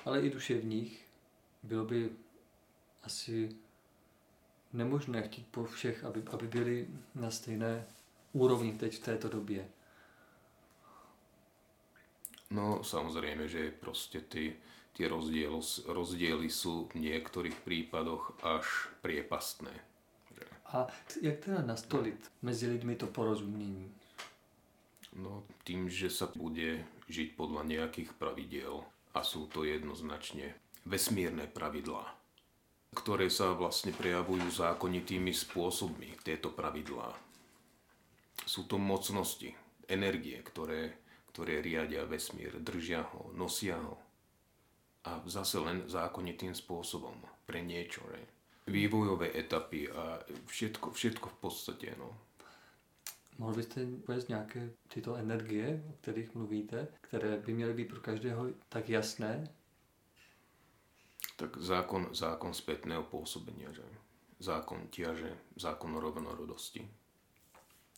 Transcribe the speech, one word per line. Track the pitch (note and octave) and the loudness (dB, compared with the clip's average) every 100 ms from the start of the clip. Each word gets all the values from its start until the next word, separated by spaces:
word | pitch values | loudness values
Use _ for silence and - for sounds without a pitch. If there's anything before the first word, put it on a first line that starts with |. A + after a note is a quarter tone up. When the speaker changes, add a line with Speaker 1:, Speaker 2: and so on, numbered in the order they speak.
Speaker 1:
ale | C3 C#3 | 2 4
i | C#3+ | 4
duševních. | C3 - A#2 A2 A2 A2+ - - - - - - _ | 2 2 2 2 0 0 -6 -18 -20 -20 -20 -20 _
Bylo | G#2+ A2 | -2 0
by | A2 A#2+ A2+ A2+ - - - - - _ _ - | 2 2 2 -2 -16 -20 -20 -20 -20 _ _ -14
asi | - - - A2+ A2 A2 - - - - - - - - - _ - | -8 -6 -2 0 0 -2 -16 -20 -20 -20 -20 -20 -20 -20 -20 _ -6
nemožné | A#2+ B2+ C#3+ C3 A2+ | 0 2 2 2 0
chtít | G#2+ - - | 0 -4 -6
po | A#2+ | -4
všech, | A#2 - B2 A2+ | -4 0 0 0
aby, | B2 A2 - | -2 -4 -2
aby | A2 A#2 | -4 0
byli | A#2+ A#2+ A#2+ B2 - - | 2 4 2 0 -8 -8
na | B2+ A#2 | -4 -2
stejné | A2+ A#2+ G#2+ A2+ A2+ - - - - - | -2 -2 2 2 2 -2 -14 -20 -20 0
úrovni | C3+ B2+ A#2+ A2+ | 8 10 8 4
teď | G#2+ A2+ - | 2 -2 0
v | |
této | A#2+ A2 A2+ | 0 0 0
době. | G#2+ G2+ G2 F#2+ - - - - - - - - - - - - - - - - - - _ _ _ _ - - - - - - | -2 0 -2 -4 -12 -20 -20 -20 -20 -20 -20 -20 -20 -20 -20 -20 -20 -20 -20 -20 -20 -20 _ _ _ _ -20 -20 -14 -12 -12 -2
Speaker 2:
No, | G#2 G#2 G#2 | 2 4 2
samozrejme, | - E2 D#2+ E2 D2+ D2+ D#2 | 2 0 2 0 0 0 -2
že | E2 D#2 | 0 -2
proste | - D#2 D#2 - E2 | -4 -6 -4 -4 -6
ty, | - D#2+ D#2 D#2+ - - - | -6 -2 -2 -4 -12 -20 -10
tie | - D#2+ | -2 0
rozdielo-, | E2 D#2 D#2+ D2 D#2+ D#2 - D#2 | 2 2 2 2 0 -2 -2 -2
rozdiely | F2 E2+ F2 E2+ D#2+ E2 | 0 0 2 4 4 2
sú | - F2+ E2 E2 | 0 0 0 -2
v | E2 D#2 | -2 0
niektorých | D#2+ D#2+ F2+ F2 D#2+ - | 0 0 -2 -2 -2 -2
prípadoch | E2+ E2 E2 E2 D#2+ - - | 0 0 0 0 0 -4 -2
až | E2+ D#2 - - - - | 2 4 4 0 0 -2
priepastné. | - D2 - D#2+ - - - - - - _ - - - - - - | 0 0 0 0 -2 -6 -8 -10 -14 -20 _ -20 -20 -16 -16 -16 -2
Speaker 1:
A | B2+ B2+ - - - | 0 0 -2 -10 0
jak | D3+ D3 | 2 2
teda | G3 F#3 | 2 2
nastolit | A#2+ A2+ - C#3 A2 - - - | 2 0 2 2 2 -2 -8 -6
mezi | B2 A2 A#2+ | -2 2 2
lidmi | A#2+ A#2+ A#2 | 2 2 0
to | G#2+ | -2
porozumění? | - A2 G#2+ G2+ G#2+ G2+ F#2+ F#2+ - - - - - _ _ - - - - - | 2 4 4 0 -2 -2 -4 -8 -14 -18 -14 -14 -16 _ _ -20 -20 -20 -20 -16
Speaker 2:
No, | - F#2+ G2+ G#2 - | -10 -8 -8 -12 -12
tým, | - F2+ F#2 | -4 0 0
že | F#2 F#2 | 2 0
sa | - F2+ | 2 0
bude | D#2+ D#2+ E2 D#2+ D#2+ E2 - - | -2 -2 0 2 0 -4 -12 -6
žiť | E2 D#2 - | -2 -2 -2
podľa | D#2+ D2+ | -2 0
nejakých | D#2 D#2 D#2+ E2+ D#2+ - | 0 0 0 -2 -8 -4
pravidiel. | D2+ C2+ C2+ C#2 C2+ D2 - - - | -2 -2 -6 -6 -4 -6 -10 -18 -6
A | D2+ | -2
sú | - D#2+ D2+ | 0 -2 -4
to | D#2+ | 0
jednoznačne | D2+ D2+ D2+ D2 D#2 D2 - C#2+ C#2+ - _ - | 2 0 -2 -4 -6 -6 -6 -6 -8 -10 _ -14
vesmírne | E2+ F#2+ - G#2 F2 D#2+ D2+ | 0 2 4 4 2 0 -4
pravidlá, | - D#2 D2+ D#2 - - - _ _ _ _ _ _ _ - | -2 -2 -2 -2 -4 -6 -10 _ _ _ _ _ _ _ -4
ktoré | - G2 F#2 | 2 6 6
sa | - F#2+ | 6 6
vlastne | F2 F2 - G2 | 6 4 4 2
prejavujú | E2+ F2+ F2 F2 F#2 F2 | 2 4 4 6 4 4
zákonitými | F2 E2+ E2+ F2+ F2+ F2 F#2 F#2 | 4 4 4 2 2 2 2 4
spôsobmi, | F2 - F#2 F2 - F#2 - - - - | 2 0 2 2 2 0 -2 -8 -6 -2
tieto | D#2+ D#2+ | 0 -2
pravidlá. | - D#2 D2+ C#2+ B1 A#1 - - - - - - - _ - _ - - - | -2 -2 -2 -4 -4 -6 -8 -14 -20 -20 -20 -20 -20 _ -20 _ -20 -14 -8
Sú | - - F2+ | -4 -4 0
to | |
mocnosti, | G2+ G2 F#2+ - G2+ E2+ - - - - - - | 2 4 4 4 2 2 -2 -8 -12 -18 -12 0
energie, | F#2+ G2 E2 D2+ - | 2 4 2 0 -8
ktoré, | - D#2+ D#2 D#2 D#2+ - - - - | -8 -4 -2 0 -2 -6 -16 -20 -14
ktoré | - D2+ D2+ | -4 0 2
riadia | E2+ D#2+ D#2 D2+ | 2 2 2 0
vesmír, | D2+ D#2 - - D2 E2 | -2 -2 -4 -6 -8 -6
držia | D#2+ F2 E2 E2 - | -4 -2 0 0 -2
ho, | - - F2 | -6 -8 -2
nosia | F2 - G2 E2 | 0 0 0 0
ho. | D#2 - - _ _ _ _ _ _ _ _ _ E2+ | -4 -8 -14 _ _ _ _ _ _ _ _ _ -6
A | E2 F2 | -6 -4
zase | G2 F2+ F#2+ | -2 2 2
len | D#2 F#2 E2 | 2 0 -2
zákonitým | F2+ E2+ - F2+ E2 F#2 F2 | 0 0 -2 -4 -4 -4 -4
spôsobom, | - E2+ E2+ - C2+ - - - - | -4 -4 -4 -6 -6 -10 -14 -16 -8
pre | E2+ | -6
niečo, | F2 F2 E2 - F#2+ | -4 -4 -4 -8 -8
že? | A#2+ A#2 - _ - - | -10 -12 -20 _ -10 0
Vývojové | G2 G#2 G#2+ G#2 F2 E2+ D#2+ | 4 6 6 6 6 4 2
etapy | D#2+ D#2+ - D#2+ D2 | 2 0 0 -2 -2
a | - D#2+ - - B1 - | -4 -4 -4 -8 -10 -8
všetko, | - G#2+ - - | -2 -2 0 -4
všetko | - A#2 - - | 2 2 2 -6
v | - | -4
podstate, | F2+ - - - - | -4 -4 -6 -6 -8
no. | - - A2 - - - - - - _ _ - - - - | -8 -10 -12 -18 -20 -20 -20 -20 -20 _ _ -12 -12 -14 -6
Speaker 1:
Mohl | A2 | -2
byste | A2 A2+ C3 | 0 -2 -2
uvést | B2 B2+ - B2 B2 | -4 -4 -2 -2 0
nějaké | G#2+ A2 B2 A#2+ - - | -2 -2 -6 -6 -10 -10
tyto | - A#2 | -6 -2
energie, | A#2 A2 A2+ A2 G#2+ B2 D#3 - | 0 2 0 2 0 2 0 -4
o | |
kterých | - - A2 A#2 | -8 -4 -2 -2
mluvíte, | A#2 G#2+ G#2+ G#2 A#2 D3+ - | -4 0 0 0 -2 -4 -8
které | - A#2 G#2+ G#2 | -4 0 2 2
by | A#2 | 2
měly | A2+ A#2 | 2 2
být | A#2 A#2 | 2 -2
pro | - | -4
každého | A#2 G#2+ B2 A#2 B2+ - - | -2 0 0 0 0 -4 -6
tak | A2+ A2 | -4 4
jasné? | A2 G#2+ - A2 C3 D#3 - _ _ _ _ _ - - - _ _ - _ _ - - - - - | 4 4 0 0 0 -4 -8 _ _ _ _ _ -20 -20 -20 _ _ -20 _ _ -20 -20 -10 -10 -6
Speaker 2:
Tak | D#2 - | -6 -2
zákon, | F2 F#2 F#2 F#2+ F2+ | 2 2 2 0 0
zákon | - E2 E2 F2+ | 0 -2 -2 -4
spätného | - - D2+ - E2 | -4 -2 -4 -2 -4
pôsobenia, | - - - E2+ - D2 C2+ | -2 -6 -6 -6 -8 -10 -10
že? | - - A2 - _ - - | -12 -14 -16 -20 _ -20 -8
Zákon | F#2 D#2 - E2+ E2 | -2 -2 -2 -8 -8
ťaže, | - E2 E2 D#2+ E2 - - | -4 -2 -2 -4 -8 -12 -6
zákon | E2 D#2 E2 D#2+ | -4 -4 -4 -2
rovnorodosti. | D#2 D#2 D#2 E2 D#2+ - - - G#2 - _ _ _ _ - - - - - | -2 -2 -4 -6 -8 -8 -8 -10 -12 -16 _ _ _ _ -20 -20 -20 -20 -20